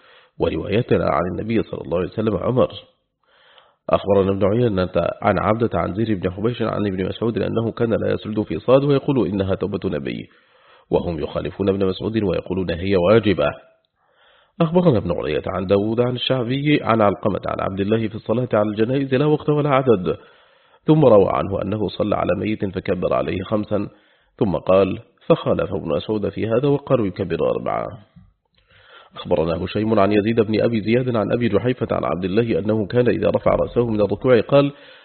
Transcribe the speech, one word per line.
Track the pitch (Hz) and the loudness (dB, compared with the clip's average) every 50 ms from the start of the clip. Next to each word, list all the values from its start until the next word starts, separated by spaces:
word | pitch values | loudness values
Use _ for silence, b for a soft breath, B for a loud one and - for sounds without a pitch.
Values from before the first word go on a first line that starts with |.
| b b b b b b b _ | b b b b b b b _
وروايتنا | 82 82 82 80 80 95 98 110 123 - 120 90 87 | -2 -2 -2 -4 -4 -2 0 -2 2 2 2 2 2
عن | 90 - 71 87 92 | 2 0 0 0 -2
النبي | 90 92 95 110 117 107 82 | -4 -6 -4 -2 -2 -2 -2
صلى | - - - | -2 -8 -12
الله | - 67 80 | -6 -4 -4
عليه | 90 90 80 | -2 -4 -4
وسلم | - - 107 113 104 | -4 -4 -2 -2 -2
عمر. | 85 - 95 123 127 95 - - - - _ _ _ _ _ _ _ b b b b b b b b b b b b _ - | -2 -2 0 2 2 2 0 0 -12 -18 _ _ _ _ _ _ _ b b b b b b b b b b b b _ 0
أخبرنا | - 90 - 95 101 98 95 95 | 0 0 2 2 4 4 4 2
ابن | 98 98 101 | 2 2 2
عيينة | 95 104 120 123 117 101 92 92 87 - 85 85 - - - | 2 2 2 2 2 2 0 -2 0 0 -2 -2 -2 -4 -2
عن | - 107 98 87 | 0 0 2 2
عبدة | 85 95 110 113 120 101 - | 2 0 0 0 0 -2 0
عن | 87 87 92 90 | -2 -2 -2 -2
زيد | 101 113 110 107 90 | -4 -2 -2 -2 -2
بن | 85 92 | -2 -6
حبيش | 90 98 98 117 123 - | -6 -2 -4 -4 -4 -2
عن | 117 107 98 101 104 | -4 -4 -2 -2 -2
ابن | 104 92 92 92 | -2 -2 -2 -4
مسعود | 92 98 - 107 117 113 | -6 -4 -4 -4 -4 -2
أنه | - - 95 101 110 113 113 | -2 -4 -2 -2 -2 -4 -4
كان | 95 - 120 113 | -4 -4 -2 -2
لا | 107 90 98 101 101 | 0 -2 0 -2 -4
يسجد | 95 - 107 107 107 | -4 -4 -6 -4 -4
في | 104 - 85 78 | -4 -4 -6 -6
صاد | - - 123 143 139 | 2 2 2 4 4
ويقول: | 143 143 135 - - 139 131 101 | 2 0 0 0 0 0 0 0
"إنها | 80 101 101 98 95 95 | 0 0 -2 0 -2 -2
توبة | 92 - 95 104 95 90 | -2 -2 -6 -6 -4 -4
نبي"، | 95 85 73 69 62 58 57 53 b b b b b b b b b b b b _ | -4 -4 -4 -6 -6 -8 -8 -10 b b b b b b b b b b b b _
وهم | - - - 87 85 76 | -2 0 0 0 -4 -6
يخالفون | 73 - - 82 82 82 90 - 98 98 | -6 -6 -6 -6 -6 -6 -6 -2 -2 0
ابن | 95 98 98 | 0 0 0
مسعود | 95 92 - - 104 110 113 104 | -2 -2 -4 -6 -2 -2 0 0
ويقولون: | 95 82 82 - - 92 92 92 82 | 0 -2 -2 -4 -4 -4 -4 -2 -4
"هي | 85 82 90 98 98 | -4 -4 -2 0 2
واجبة". | 90 87 92 107 117 101 104 92 80 73 71 - - _ _ _ _ _ _ _ b b b b b b b b b b b b - | 2 4 6 6 6 6 4 0 2 0 -2 -4 -6 _ _ _ _ _ _ _ b b b b b b b b b b b b -2
أخبرنا | 170 160 165 180 180 175 127 | -2 0 2 2 4 4 4
ابن | 101 - 87 | 4 2 0
علية | 82 - 55 71 76 67 - | -4 -2 -2 -2 -2 -2 -2
عن | 87 92 90 95 | -2 -6 -4 0
داود | 92 101 101 101 110 113 113 | 2 2 2 2 0 0 0
عن | 120 123 123 | 0 0 -2
الشعبي | 120 - - 131 131 117 113 131 139 143 151 147 - - | -4 -2 -2 -2 -2 -2 -2 -4 -2 0 2 2 2 2
عن | 110 113 113 | 2 2 4
علقمة | 107 101 95 - - 107 92 - - | 4 2 2 0 -2 -2 -2 -2 -4
عن | 78 76 - | -6 -4 -4
عبد | - 92 98 95 | -4 -4 -2 -2
الله | 98 101 110 113 110 | 0 0 0 0 0
في | 104 107 | -4 -6
الصلاة | 104 - - 110 120 127 120 - | -10 -4 -4 -2 -2 -2 0 0
على | 107 104 107 | 0 0 0
الجنائز | 104 104 110 113 131 139 139 135 131 | 0 -2 0 0 0 -2 0 0 0
لا | 127 147 | 2 2
وقت | 151 151 143 - - | 2 2 2 2 0
ولا | 147 147 143 147 | 0 0 2 2
عدد، | 139 131 135 131 113 92 90 82 - b b b b b b b b b b b b b b | 2 2 4 4 2 2 2 -4 -4 b b b b b b b b b b b b b b
ثم | - 156 156 151 | 2 4 6 8
روى | 127 110 104 95 - | 8 8 8 6 6
عنه | - 65 80 95 98 87 | 2 -2 -2 -2 -4 -4
أنه | 90 95 104 110 104 | -4 -4 -4 -2 -4
صلى | 87 - - 104 104 95 | -4 -2 -4 -2 -2 0
على | 87 82 92 90 98 | 0 0 -2 -2 -2
ميت | 98 104 107 - 107 | -2 -4 -4 -4 -4
فكبر | 98 85 95 90 - 95 92 87 76 71 | -6 -6 -6 -4 -4 -4 -2 -2 0 0
عليه | 64 65 76 90 92 92 | 0 -2 -2 -6 -6 -6
خمسا، | - 110 107 107 - 104 98 101 - b b b b b b b b b | -4 -4 -4 -2 -2 -4 -4 -4 -6 b b b b b b b b b
ثم | - 123 101 82 | -2 -2 0 0
قال: | 71 - - 92 95 98 95 95 110 - _ _ _ _ | -2 2 4 4 4 4 2 -2 -8 -10 _ _ _ _
"فخالف | - 170 - - 139 98 87 80 - 101 | 0 0 0 2 -2 -2 -2 -2 -4 -6
ابن | 90 80 80 | -6 -4 -2
مسعود | 73 78 - - 110 107 101 104 | -4 -4 -2 -4 -4 -4 -4 -6
في | - 95 98 | -6 -6 -4
هذا | 110 113 120 143 | -2 0 0 2
وقالوا: | 143 143 139 - - 135 123 107 | 0 0 -2 0 -2 0 0 0
يكبر | 95 92 - 98 82 82 76 71 62 | -2 -4 -6 -6 -4 -2 -2 0 0
أربعا". | 58 58 60 53 53 57 55 53 - - - _ _ - - _ _ _ _ _ _ b b b b b b b b b b b b | -2 -2 -2 -4 -4 -4 -6 -8 -12 -16 -20 _ _ -20 -20 _ _ _ _ _ _ b b b b b b b b b b b b
أخبرنا | - - 92 90 85 80 85 82 85 90 | -14 -2 -2 0 0 2 0 -2 -4 -4
هشيم | 90 - 104 107 110 110 107 | -4 -4 -2 0 2 4 4
عن | 98 101 | 4 4
يزيد | 107 107 101 110 117 117 | 4 2 2 2 2 2
بن | 107 101 110 101 | 0 2 0 0
أبي | 104 117 117 110 | 0 0 0 0
زياد | 92 107 113 123 131 127 117 | 0 0 0 0 0 0 -2
عن | 113 101 104 | -2 -2 -2
أبي | 113 120 120 113 | -2 0 0 2
جحيفة | 101 95 101 127 131 - 117 - | 0 2 0 0 -2 -2 -4 -4
عن | 95 87 82 | -2 -2 -2
عبد | 64 76 85 92 | -2 -4 -2 -2
الله | 92 92 110 120 117 101 - | 0 0 0 0 2 0 -2
أنه | 101 107 107 110 104 | 0 0 0 -2 -2
كان | - - 123 123 | 0 0 2 2
إذا | 117 95 95 95 92 | 2 2 2 0 0
رفع | - - - 98 | 0 2 2 2
رأسه | 95 - - - - 117 123 | 2 2 0 0 0 0 0
من | 117 110 104 | 0 2 0
الركوع | 104 95 101 - - 131 127 110 | 0 0 0 -2 2 4 4 4
قال: | 95 - - 143 143 143 139 B B B B B | 4 4 4 4 4 4 -2 B B B B B